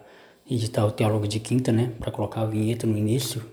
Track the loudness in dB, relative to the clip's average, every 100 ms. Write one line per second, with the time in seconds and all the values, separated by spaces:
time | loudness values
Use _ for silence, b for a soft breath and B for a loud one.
0 | B B B B -4 -2 0 2 2 2
1 | 2 2 0 -2 0 0 4 2 2 -2
2 | -6 -4 -4 -2 -2 0 0 0 0 2
3 | 2 0 0 -6 -8